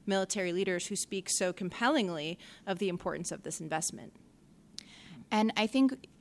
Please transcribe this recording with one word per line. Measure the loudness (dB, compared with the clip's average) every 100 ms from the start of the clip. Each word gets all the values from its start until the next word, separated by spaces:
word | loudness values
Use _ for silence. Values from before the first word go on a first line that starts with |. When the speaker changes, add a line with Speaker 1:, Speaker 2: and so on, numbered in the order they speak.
Speaker 1:
military | 0 2 2 0 0
leaders | 0 2 0 -2
who | -4
speak | -4 -4 -2
so | 0 0
compellingly | 0 -4 0 2 4 2 -2 -4 -8 -12 -10 -6
of | -2
the | -2
importance | -2 -2 -4 -4
of | -6
this | -6 -8
investment. | -4 -2 -2 -6 -12 -18 -20 -20 -20 -20 -20 -20 -18 -18 -18 -18 -2
Speaker 2:
And | 2 4 4
I | 2
think, | 6 4 2 -10 -4